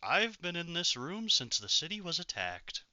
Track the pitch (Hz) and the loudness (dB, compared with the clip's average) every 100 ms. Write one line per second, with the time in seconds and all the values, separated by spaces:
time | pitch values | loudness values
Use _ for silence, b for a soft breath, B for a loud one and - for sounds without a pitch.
0 | 95 160 226 214 175 175 170 170 175 123 | 4 4 4 0 -6 -4 -4 0 0 0
1 | 131 202 220 - 120 - 104 - 156 208 | -2 -4 2 2 4 -2 2 2 2 -6
2 | 180 165 175 - 90 87 - - - | -4 -4 -4 -2 -2 -4 -8 -10 -12